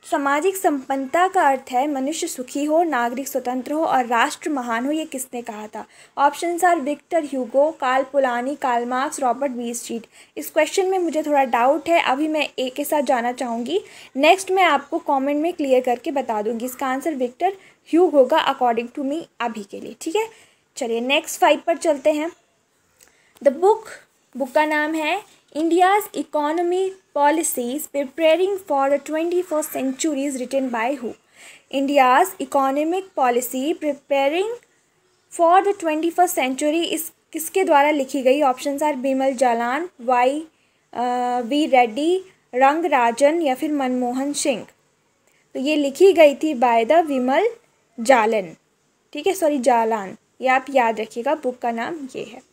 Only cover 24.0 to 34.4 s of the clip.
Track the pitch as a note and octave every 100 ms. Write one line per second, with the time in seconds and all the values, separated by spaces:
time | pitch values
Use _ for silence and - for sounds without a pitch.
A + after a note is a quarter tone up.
24 | _ _ _ B3 C4 - D4+ D4+ D4+ D#4+
25 | D4+ F#4 - _ _ C#4+ E4 E4 F4+ G4+
26 | G4+ - D4 D4+ D4 E4 F4 F4+ F#4+ F#4+
27 | _ - C#4+ D#4 D#4+ - A#3+ C4+ - C#4+
28 | C#4 - D#4+ E4 F#4 G4 - C#4+ C4+ C#4
29 | C#4 D#4 E4+ F4 F4+ D#4 D4+ - C4 C4
30 | E4 C#4 C#4+ C4 B3 C4+ C4 A#3 A#3 C#4
31 | A#3 - _ _ - - _ C4+ C#4 C#4+
32 | B3+ B3+ - - C#4 C#4 C4+ C#4 D#4 F#4
33 | F#4+ - C4 A#3+ B3 C4 C4+ F4 D4+ C4+
34 | _ C#4 C#4 D#4+